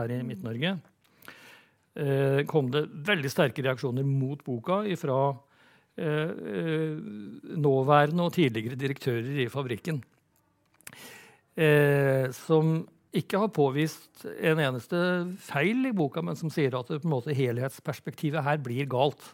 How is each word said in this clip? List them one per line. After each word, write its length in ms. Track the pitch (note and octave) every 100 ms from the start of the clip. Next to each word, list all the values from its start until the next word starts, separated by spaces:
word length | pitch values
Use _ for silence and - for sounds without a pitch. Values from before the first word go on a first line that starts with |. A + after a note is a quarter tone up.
her 100 | A#2 B2
i 20 |
Midt-Norge. 540 | B2 C#3 A#2 A#2 E3 F#3+ - _ _ _ - - - - _ _ _ -
Eh, 480 | C#3+ C#3 C#3 C3+ C#3+
kom 240 | D#3+ B2+
det 160 | C#3+ D#3 D#3+ D3
veldig 240 | F#3+ C3+
sterke 320 | - C#3+ - C3
reaksjoner 400 | B2+ C3+ B2 C#3
mot 320 | C3+ C3 C#3+ -
boka 380 | A#2+ C#3 F#3+ G#3+
ifra, 480 | F3 D3 C3 C#3 C3 _ _ _ _ _ -
eh, 320 | D#3+ D3+ D#3+
eh, 680 | - E2 G3 E3 D#3 D#3 D#3 - G#2 G#2 - - -
nåværende 640 | C#3+ C3+ C3 D3 D3 F3
og 100 | F3 -
tidligere 420 | C#3 A2+ A2 B2+
direktører 640 | C3+ C#3 C3+ A#2 A#2+ C#3+
i 80 | A#2
fabrikken. 540 | C3+ C3 G#2+ F3 D3+ - _ _ _ _ _ _ _ - - - - - _ _ -
Eh, 760 | D#3 D3 C#3+ C#3+ C#3 C3+ C3
som 560 | - - D#3+ D#3+ D#3+ - _ _ F#3
ikke 240 | - G3
har 80 | G#3+
påvist 800 | - C#3 C#3 D#3 - - - -
en 340 | E2+ E3+ D#3
eneste 380 | C#3 B2+ - F3 F3+ F3+ F3+ F#3
feil 460 | - C#3 F3 B3 C4
i 60 | G3+
boka, 260 | C#3+ -
men 140 | E3+ D#3
som 140 | D#3+
sier 240 | E3 C#3 B2+
at 120 | B2
det, 120 | D3+
på 80 | E3+
en 60 | C3+
måte, 200 | D3+ C3+
helhetsperspektivet 1080 | B2+ A#2 C3+ - - - - - D3+ D#3
her 140 | C#3+ D3+
blir 260 | B2 A#2+ C#3
galt. 300 | B2 C#3+ - -